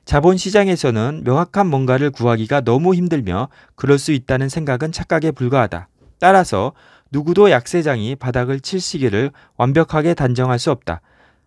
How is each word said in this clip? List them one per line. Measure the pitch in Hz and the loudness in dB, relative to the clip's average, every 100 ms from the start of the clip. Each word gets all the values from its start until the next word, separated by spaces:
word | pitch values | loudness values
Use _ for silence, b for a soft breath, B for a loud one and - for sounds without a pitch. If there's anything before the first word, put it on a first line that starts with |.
| - | -2
자본시장에서는 | 147 165 185 190 208 196 175 139 110 120 156 | 2 4 2 2 2 2 0 0 0 -2 -4
명확한 | 120 139 175 196 190 | -2 0 0 0 0
뭔가를 | 139 131 131 147 | 0 0 0 0
구하기가 | 131 120 113 110 143 | 0 0 0 0 0
너무 | 117 127 180 | 2 2 2
힘들며 | 180 175 160 98 90 131 b b | 2 0 -2 -2 -4 -6 b b
그럴 | - 135 143 | -4 0 2
수 | 143 | 0
있다는 | 139 - 131 135 | -4 -2 -2 -4
생각은 | 165 147 127 160 | -6 -4 -4 -4
착각에 | 170 175 165 160 | -6 -4 -2 -2
불과하다. | 143 123 135 107 85 90 _ _ - | -2 0 0 0 -4 -14 _ _ 0
따라서 | 180 190 175 98 117 b b b _ | 4 4 2 -2 -4 b b b _
누구도 | 139 151 175 208 | -4 0 4 4
약세장이 | 127 - 175 151 123 107 139 | 4 0 -2 -2 -2 -4 -6
바닥을 | 127 123 123 139 | -4 -2 -2 -4
칠 | - 190 | -6 -8
시기를 | - 160 127 101 139 b b - | -6 -4 -2 0 -2 b b -4
완벽하게 | 123 147 160 160 160 | 0 2 0 0 0
단정할 | 165 131 123 127 120 | 0 0 0 0 0
수 | 165 | -2
없다. | 131 - 85 b b b b | -4 -6 -10 b b b b